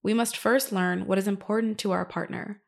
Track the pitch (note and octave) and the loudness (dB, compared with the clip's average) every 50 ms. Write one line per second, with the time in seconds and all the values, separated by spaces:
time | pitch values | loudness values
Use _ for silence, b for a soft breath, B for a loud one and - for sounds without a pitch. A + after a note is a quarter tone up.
0 | _ G3+ G#3+ A3+ A#3 A#3 - - - A3 A#3 C4+ C4 - G#3+ F#3+ F3+ F3+ F3+ F3+ | _ 2 2 2 2 0 -2 -2 2 4 4 4 2 2 0 2 2 2 2 0
1 | F#3 - F#3+ F#3+ F#3+ G#3 G3 F#3+ - - G#3 A3 A3+ A3 G#3+ G#3 - G#3 F#3 F3+ | 0 0 0 2 2 0 -2 -2 -2 0 0 0 2 0 -2 -2 -2 0 0 0
2 | F3+ F3+ - F3 E3+ - - - - - G#3 G#3 _ | -2 -2 -4 -6 -6 -4 -6 -8 -8 -10 -12 -14 _